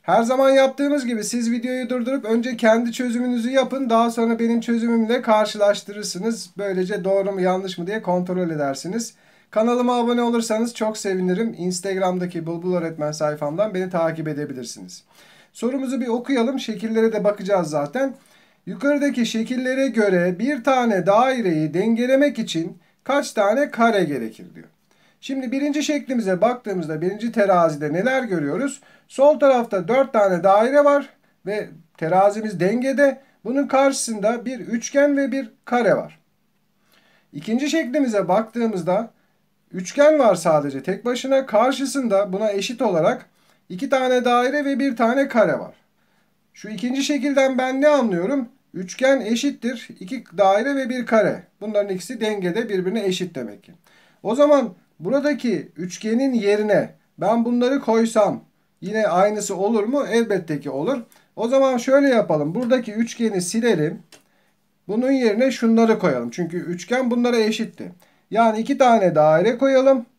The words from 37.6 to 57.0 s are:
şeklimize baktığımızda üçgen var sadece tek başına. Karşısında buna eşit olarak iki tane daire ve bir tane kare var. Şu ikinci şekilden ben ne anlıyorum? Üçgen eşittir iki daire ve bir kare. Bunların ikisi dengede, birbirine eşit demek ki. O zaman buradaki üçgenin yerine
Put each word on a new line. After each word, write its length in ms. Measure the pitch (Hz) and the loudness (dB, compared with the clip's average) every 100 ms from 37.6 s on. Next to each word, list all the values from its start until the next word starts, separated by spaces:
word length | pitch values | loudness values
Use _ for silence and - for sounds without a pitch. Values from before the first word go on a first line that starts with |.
| 285 | 0
şeklimize 580 | 320 247 294 262 208 170 | -2 0 0 0 0 2
baktığımızda 840 | 196 220 240 226 185 160 190 233 _ _ _ _ _ _ | 0 0 -4 -2 -2 -2 -2 -4 _ _ _ _ _ _
üçgen 480 | 180 180 - 294 311 | -10 -6 4 6 6
var 160 | 233 | 4
sadece 480 | 202 165 156 143 135 | 4 2 2 0 -6
tek 220 | 180 196 | -6 -4
başına. 400 | 233 247 269 269 | -4 -4 0 0
Karşısında 880 | 262 214 247 269 269 277 240 196 202 | 2 2 2 0 -4 -4 0 0 0
buna 180 | 190 220 | -2 -2
eşit 300 | 196 190 233 | -2 -6 -2
olarak 440 | 240 170 180 254 - _ _ _ _ | 0 2 0 -2 -10 _ _ _ _
iki 200 | 185 277 | -10 -2
tane 360 | 262 254 254 | 0 2 2
daire 400 | 240 240 247 294 | 2 2 2 -2
ve 140 | 277 277 | -2 -2
bir 160 | 277 | -2
tane 320 | 233 226 269 277 | 0 0 2 0
kare 320 | 233 190 123 | 2 2 0
var. 140 | 92 _ _ _ _ _ _ _ _ | -6 _ _ _ _ _ _ _ _
Şu 160 | - 208 | -20 -14
ikinci 340 | 214 247 269 | -6 -4 -2
şekilden 540 | 277 294 285 277 269 254 | -2 -2 0 2 2 0
ben 240 | 254 269 | -2 2
ne 60 | 302 | 4
anlıyorum? 640 | 285 233 175 190 277 233 _ _ | 4 2 0 0 -2 -4 _ _
Üçgen 480 | 175 185 - 262 269 | -12 -12 -2 2 2
eşittir 640 | 208 233 285 - 233 247 - - | 0 -2 -2 -4 -8 -8 -14 -18
iki 240 | 185 269 - 165 | -12 -14 -10 2
daire 380 | 196 202 269 | 4 4 0
ve 140 | 277 254 | -2 -4
bir 160 | 254 | -6
kare. 380 | 233 226 175 117 - _ | 2 2 2 -2 -12 _
Bunların 340 | 214 208 202 | -4 -2 -2
ikisi 260 | 185 - 240 | -6 -8 -6
dengede, 480 | 214 208 180 190 233 | -4 -2 -2 -4 -2
birbirine 360 | 190 185 220 | -2 -2 -2
eşit 300 | 196 180 180 | -2 -4 -6
demek 280 | 135 110 101 | -8 -10 -14
ki. 80 | - - _ _ _ _ | -20 -20 _ _ _ _
O 120 | 185 | -4
zaman 380 | 247 294 285 226 - _ _ | 2 6 4 2 -8 _ _
buradaki 720 | 165 269 285 285 240 170 - - | -2 0 0 -2 -2 -4 -6 -10
üçgenin 560 | 180 - 214 233 269 | -10 -8 -4 0 0
yerine 560 | 240 202 208 214 180 117 _ | 0 0 0 2 0 0 _